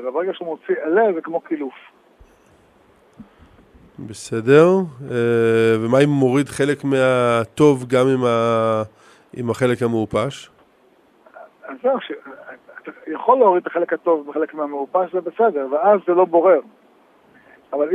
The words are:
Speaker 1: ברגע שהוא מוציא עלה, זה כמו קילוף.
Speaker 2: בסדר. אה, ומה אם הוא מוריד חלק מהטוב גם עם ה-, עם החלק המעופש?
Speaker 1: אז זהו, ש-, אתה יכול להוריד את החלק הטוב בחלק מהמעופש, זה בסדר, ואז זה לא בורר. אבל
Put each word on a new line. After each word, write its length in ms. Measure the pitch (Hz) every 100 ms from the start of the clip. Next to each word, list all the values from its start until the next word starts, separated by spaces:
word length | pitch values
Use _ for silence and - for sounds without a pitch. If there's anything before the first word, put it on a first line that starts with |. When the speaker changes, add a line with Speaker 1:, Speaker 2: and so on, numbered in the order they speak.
| 127
Speaker 1:
ברגע 200 | 139 185
שהוא 140 | 170 170
מוציא 280 | 156 - 185
עלה, 180 | 147 185 220 165
זה 60 |
כמו 200 | 160 165
קילוף. 320 | - 156 139 - - _ _ _ - _ _ _ _ _ _ _ _ - - _ - _ _ _ _ -
Speaker 2:
בסדר. 680 | 117 107 - 117 110 147 170 190 175 127 135
אה, 40 | 123 117 117 113 113 113 110
ומה 180 | 113 131
אם 100 | 147
הוא 60 | 143
מוריד 320 | 131 135 139
חלק 340 | - 143 147
מהטוב 1000 | 143 135 131 127 120 117 113 - 151 131 123
גם 200 | 127 131
עם 160 | 131 123
ה-, 580 | 117 117 113 113 110 107 _ _ _ _
עם 160 | 123 117
החלק 340 | 110 127 120
המעופש? 680 | 120 113 107 110 127 - - _ _ _ _ _ _ _ _ - - _
Speaker 1:
אז 140 | - 135
זהו, 180 | 247 262
ש-, 100 | - - - - - 131 _ -
אתה 80 | - - -
יכול 300 | - - 262
להוריד 220 | 214 180
את 60 | -
החלק 260 | 170 170
הטוב 340 | 165 175 160 143
בחלק 240 | 143 156
מהמעופש, 580 | 156 147 143 135 180 180
זה 80 | 185
בסדר, 460 | 175 - 226 147 135
ואז 280 | 147 185 208 175
זה 60 |
לא 120 | 175 180
בורר. 340 | 170 180 160 - _ _ _ _ _ _ _ _ - -
אבל 160 | 139 147